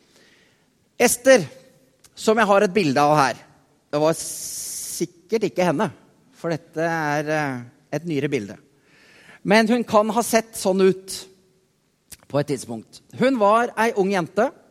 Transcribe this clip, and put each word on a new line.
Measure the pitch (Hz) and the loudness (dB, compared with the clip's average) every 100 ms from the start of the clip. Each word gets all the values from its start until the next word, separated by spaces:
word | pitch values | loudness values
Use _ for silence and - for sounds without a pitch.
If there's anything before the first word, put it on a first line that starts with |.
| _ _ _ _ _ _ _ _ _ - | _ _ _ _ _ _ _ _ _ 0
Ester, | 240 - 262 254 143 - - _ _ _ - - | 0 2 4 4 4 -10 -20 _ _ _ -20 -6
som | - 220 | 0 2
jeg | 202 | 4
har | 202 | 4
et | 208 | 4
bilde | 180 160 135 | 2 0 2
av | 147 151 | 4 4
her, | 131 - - _ _ _ - | 2 0 -12 _ _ _ -6
det | 147 | -2
var | 151 165 | 0 -2
sikkert | - - - - - - - - 170 _ - 220 202 | -6 -12 -12 -12 -12 -12 -12 -8 -10 _ -6 0 0
ikke | - 180 | 0 0
henne, | 143 190 - _ _ _ | 0 -2 -6 _ _ _
for | _ 170 | _ -6
dette | 156 - 156 | -6 -8 -6
er, | 165 165 151 147 151 | -4 -2 -2 -2 -2
eh, | 156 143 127 120 _ - | -4 -4 -6 -12 _ -10
et | 151 170 | -10 -6
nyere | 147 143 | -4 -2
bilde. | 139 101 104 _ _ _ _ _ - - - | -4 -6 -14 _ _ _ _ _ -20 -20 -12
Men | 175 214 220 | 0 2 2
hun | 240 | 0
kan | 220 214 220 | 2 0 2
ha | 214 226 | -2 0
sett | 226 226 - | 0 -2 -6
sånn | 196 190 | -2 2
ut | 190 190 - - - _ _ _ _ _ _ _ _ - _ | 2 2 -6 -16 -16 _ _ _ _ _ _ _ _ -20 _
på | 139 | -6
et | 143 | -4
tidspunkt. | 131 - 113 - - _ 120 | -6 -8 -14 -14 -20 _ -2
Hun | 247 262 | 0 2
var | 202 220 240 - | 4 2 0 -2
ei | 226 214 | -2 0
ung | 190 | -2
jente. | 196 165 - 262 - _ | -2 -4 -2 -4 -4 _